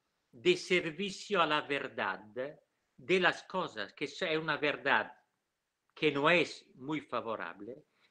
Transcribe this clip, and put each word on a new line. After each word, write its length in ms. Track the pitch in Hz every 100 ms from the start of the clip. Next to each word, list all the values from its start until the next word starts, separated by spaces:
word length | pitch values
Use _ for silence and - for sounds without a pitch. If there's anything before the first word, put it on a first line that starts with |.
| _ _ _
de 260 | 123 170 175
servicio 840 | - 180 165 151 196 - - 196
a 40 | 156
la 160 | 151
verdad 580 | 143 139 131 113 104 95 107 110 139 151 _ _ _ _
de 220 | 127 185
las 240 | 175 -
cosas, 500 | - 185 151 107 98
que 120 | - 147
es 160 | -
una 360 | 180 156 160 143
verdad 560 | 147 131 135 117 104 - _ _ _ _ _ _ _
que 180 | - 156
no 180 | 139 151
es 400 | 175 139 - - -
muy 260 | 131 156
favorable, 840 | 143 120 113 101 87 87 104 - _ _ _